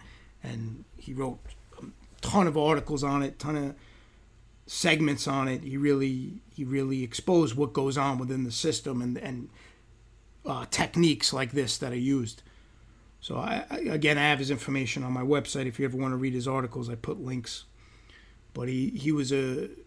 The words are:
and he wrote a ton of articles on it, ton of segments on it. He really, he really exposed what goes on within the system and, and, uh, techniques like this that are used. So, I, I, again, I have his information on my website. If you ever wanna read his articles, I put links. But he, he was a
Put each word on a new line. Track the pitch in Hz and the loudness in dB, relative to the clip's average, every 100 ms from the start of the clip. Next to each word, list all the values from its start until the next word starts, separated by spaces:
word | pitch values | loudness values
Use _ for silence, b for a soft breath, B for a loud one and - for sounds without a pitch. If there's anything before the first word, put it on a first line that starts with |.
| b b b - | b b b -14
and | 127 117 113 113 - - | -10 -8 -8 -10 -16 -16
he | - | -10
wrote | 127 131 120 - - - - | -4 -4 -6 -14 -18 -20 -16
a | - - - - | -16 -18 -20 -10
ton | - 202 175 | 2 4 4
of | 151 | 4
articles | 151 151 - 147 | 4 2 0 -2
on | 143 139 | 0 2
it, | 139 - | 0 -4
ton | 147 151 | -4 -2
of | 139 - b b b b b b - - | -4 -8 b b b b b b -20 -20
segments | - - 175 156 151 143 147 | -10 0 4 4 4 2 0
on | 139 131 | 0 0
it. | 131 | -2
He | 139 135 | -4 0
really, | 143 139 135 131 135 196 - | 4 4 2 -2 -6 -10 -14
he | - | -8
really | 127 139 135 135 | -2 0 0 0
exposed | 123 - - 175 147 | -2 -2 4 6 6
what | 123 147 | 2 0
goes | 143 135 135 | 2 0 2
on | 139 127 | 2 0
within | 127 131 | -2 -2
the | 123 | -2
system | 113 160 151 143 123 | 0 0 0 -2 -2
and, | 123 123 | -2 -4
and, | - 127 - b b b b - - - - - | -6 -8 -10 b b b b -20 -20 -20 -20 -12
uh, | - 131 - | -6 -6 -4
techniques | - 165 170 170 127 - | 0 2 6 6 6 2
like | 131 131 | 0 0
this | 139 127 - | 0 0 -2
that | 131 | -2
are | 123 | 0
used. | 131 139 113 - b b b b b b b - | 2 2 0 -8 b b b b b b b -16
So, | - 123 | -8 -4
I, | - - - | -2 -4 -4
I, | 302 | -6
again, | 311 156 147 147 | -2 2 4 6
I | 147 | 4
have | 143 | 2
his | 135 | 0
information | 135 - 135 123 143 | -2 -2 -2 -2 -4
on | 127 | -2
my | 127 | -2
website. | 127 143 - 139 | 2 2 2 -4
If | 127 117 | -4 -2
you | |
ever | 135 131 | -2 -2
wanna | 131 | -2
read | 127 135 | 0 0
his | 127 127 | 0 0
articles, | 131 127 131 117 | -2 -2 -6 -6
I | |
put | 117 - 202 | -6 -6 -6
links. | 127 127 117 - - - b b b b b b - | -6 -6 -6 -12 -14 -20 b b b b b b -12
But | - 123 | -6 -2
he, | 131 135 | 0 -2
he | - 143 | 0 2
was | 151 131 | 2 2
a | 135 131 131 - - | 2 2 -2 -6 -10